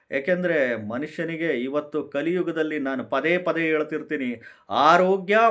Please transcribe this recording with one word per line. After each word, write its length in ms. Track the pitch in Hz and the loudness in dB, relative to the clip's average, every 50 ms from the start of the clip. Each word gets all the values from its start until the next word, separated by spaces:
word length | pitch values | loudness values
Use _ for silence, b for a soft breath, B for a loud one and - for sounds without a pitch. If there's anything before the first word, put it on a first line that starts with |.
| b b | b b
ಯಾಕೆಂದ್ರೆ 760 | - 139 - 185 180 180 180 175 165 151 131 123 117 110 107 104 | -6 -4 0 0 0 0 0 0 2 2 2 0 0 -2 -6 -6
ಮನುಷ್ಯನಿಗೆ 600 | 113 127 147 147 - - 165 160 165 156 165 165 | -6 -6 -6 -8 -6 -6 -6 -6 -4 -4 -2 -2
ಇವತ್ತು 560 | 143 120 123 135 139 147 147 - - 151 143 | -2 -2 -2 -2 -2 -4 -4 -4 -4 -6 -6
ಕಲಿಯುಗದಲ್ಲಿ 760 | 147 - 143 147 165 180 180 170 165 160 160 156 156 156 151 | -4 -6 -4 -2 -2 -2 -2 -2 -2 -2 -2 -2 -2 -2 -4
ನಾನು 260 | 135 135 135 127 113 | -4 -4 -4 -6 -4
ಪದೇ 340 | - - 143 156 160 175 180 | -4 -2 0 0 2 0 0
ಪದೇ 220 | 180 175 156 165 | 0 -2 -2 0
ಹೇಳ್ತಿರ್ತೀನಿ, 840 | 165 160 156 156 151 151 156 151 151 - 156 139 131 123 120 113 B B B B B B | 0 0 0 0 -2 -2 -6 -8 -6 -6 -6 -6 -4 -6 -8 -8 B B B B B B
ಆರೋಗ್ಯ 680 | 95 117 139 156 170 175 185 185 190 190 185 175 202 220 233 226 | 0 4 6 6 6 6 6 4 2 0 0 2 2 4 4 4